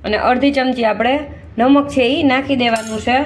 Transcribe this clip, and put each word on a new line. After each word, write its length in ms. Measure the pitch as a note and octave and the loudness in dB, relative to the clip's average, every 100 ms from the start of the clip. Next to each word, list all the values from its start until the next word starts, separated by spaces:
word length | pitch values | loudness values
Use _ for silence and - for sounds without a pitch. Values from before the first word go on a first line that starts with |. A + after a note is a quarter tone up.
અને 120 | C#4+ D#4+ A3 | -2 0 2
અડધી 260 | B3 C#4 C#4 | 2 2 0
ચમચી 320 | C4 B3 A3 | -2 0 -2
આપણે 220 | G#3 A#3 C#4+ D4 - - - | 0 0 -2 -4 -16 -12 0
નમક 280 | B3 C#4+ C#4+ | 4 4 2
છે 100 | C4+ A#3+ | 0 0
ઈ 100 | D4+ C#4+ | 2 0
નાખી 300 | B3+ C#4 C4 | 0 -2 -2
દેવાનું 400 | A#3+ A3+ A3 A3 A#3+ | 0 -2 -4 -6 -2
છે 120 | B3+ | -2